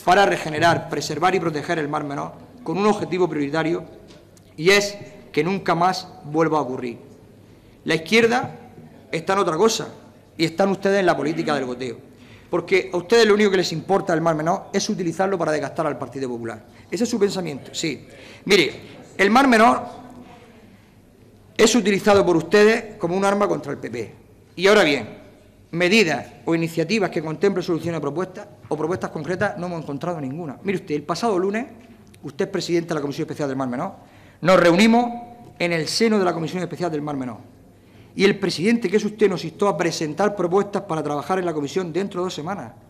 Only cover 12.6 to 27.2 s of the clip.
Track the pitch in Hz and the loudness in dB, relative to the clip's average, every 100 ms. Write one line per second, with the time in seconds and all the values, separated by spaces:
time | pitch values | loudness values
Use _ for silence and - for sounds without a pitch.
12.6 | 170 190 - 180 175 233 214 202 208 185 | 0 0 0 -4 2 4 6 6 4 2
13.6 | 175 160 - 190 - 160 165 156 160 185 | 0 -4 0 0 2 0 0 0 0 -2
14.6 | - 196 - 190 175 160 190 190 156 151 | -2 -4 -2 -4 -4 -2 -2 0 -2 -2
15.6 | 139 139 160 135 127 135 131 120 113 113 | -4 -4 -4 -4 -8 -8 -8 -8 -10 -12
16.6 | - - - 185 233 233 196 180 170 135 | -16 -20 -10 -4 -2 0 0 0 -8 -10
17.6 | - - 160 123 - - - - - 190 | -12 -8 -6 -6 -12 -20 -20 -8 2 4
18.6 | 135 - - - - - 196 240 277 226 | 4 -2 -16 -20 -10 0 4 6 6 6
19.6 | 233 254 - - - - - - - - | 6 4 -2 -14 -20 -20 -20 -20 -20 -20
20.6 | - - _ _ _ _ - - - - | -20 -20 _ _ _ _ -20 -20 -8 2
21.6 | 226 247 196 196 214 196 180 165 160 208 | 4 4 2 2 4 4 4 2 4 4
22.6 | 208 233 220 - 170 185 196 202 202 151 | 6 4 -4 -8 -4 0 0 2 0 -2
23.6 | 143 143 127 117 104 - - - _ - | -6 -10 -8 -10 -10 -14 -20 -20 _ 0
24.6 | 190 214 165 139 107 - - - - - | 4 6 6 2 -4 -14 -20 -20 -20 -20
25.6 | - 170 180 220 170 139 104 - - 165 | -8 0 4 4 4 0 -6 -10 -2 -2
26.6 | 165 165 160 220 175 175 | 0 -2 0 0 0 -2